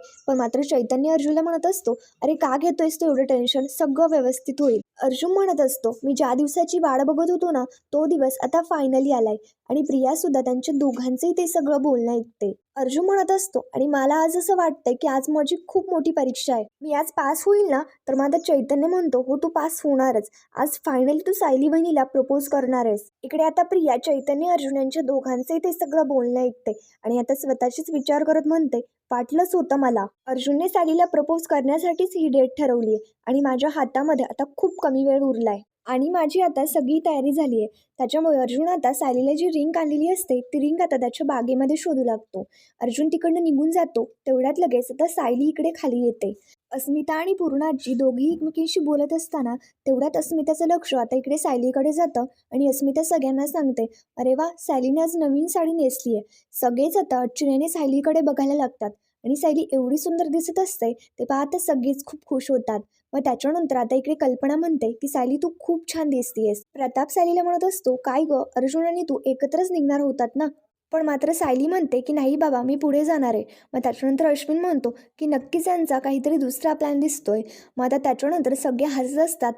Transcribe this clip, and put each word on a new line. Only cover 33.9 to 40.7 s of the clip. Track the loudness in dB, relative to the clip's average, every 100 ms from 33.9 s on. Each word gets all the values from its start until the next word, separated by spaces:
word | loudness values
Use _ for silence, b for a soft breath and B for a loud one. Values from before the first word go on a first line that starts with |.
| 0 0 0 -2
आता | -4 -6 -2
खूप | -2 0
कमी | -2 2 2
वेळ | 2
उरलाय | 2 0 -2 -2 -8 _ -4
आणि | -2 0
माझी | 0 0 2
आता | 0 0 0
सगळी | 0 0 0
तयारी | 0 0 0
झालीये." | 0 0 0 -2 b b -6
त्याच्यामुळे | -2 0 2 2
अर्जुन | 2 0 0
आता | 0 0
सायलीला | 0 0 0 2
जी | 0 0
रिंग | 0 -2 -2
आणलेली | -2 0 0
असते, | -2 -2 -4
ती | -2 -2
रिंग | 0